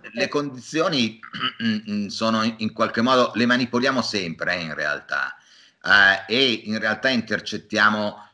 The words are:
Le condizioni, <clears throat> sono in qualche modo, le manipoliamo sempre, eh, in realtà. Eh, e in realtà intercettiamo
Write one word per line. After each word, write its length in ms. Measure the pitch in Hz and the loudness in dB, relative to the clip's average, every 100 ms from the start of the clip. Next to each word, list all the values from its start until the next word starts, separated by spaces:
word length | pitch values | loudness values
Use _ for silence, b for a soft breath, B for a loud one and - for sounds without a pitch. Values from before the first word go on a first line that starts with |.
| - | -12
Le 140 | 117 135 | -6 -2
condizioni, 920 | 147 143 127 - 151 185 147 113 113 | -2 -4 -8 -6 -2 0 0 -2 -4
<clears throat> 880 | - - 127 - 117 107 104 104 101 | -14 -8 -8 -4 -2 -2 -4 -6 -6
sono 460 | - 110 110 110 113 | -2 0 0 0 -2
in 160 | 110 | -4
qualche 300 | - 110 - | -2 -2 0
modo, 300 | 123 127 120 | 4 4 4
le 100 | 107 | 2
manipoliamo 560 | 120 123 127 120 135 131 | 2 2 0 0 0 0
sempre, 560 | - 104 87 76 78 90 | -2 -4 -4 -6 -4 -4
eh, 60 | |
in 120 | 80 | -4
realtà. 640 | 76 73 71 - 69 67 b b b b b | -6 -4 -6 -6 -4 -4 b b b b b
Eh, 500 | 85 101 98 98 - | 4 6 8 4 0
e 180 | 117 135 107 | 2 2 0
in 140 | - 107 | -4 -2
realtà 320 | 107 107 135 | -2 0 0
intercettiamo 1200 | 123 110 107 - 104 - 107 107 107 104 - - | 0 0 -4 -4 -10 -2 4 4 4 -2 -6 -16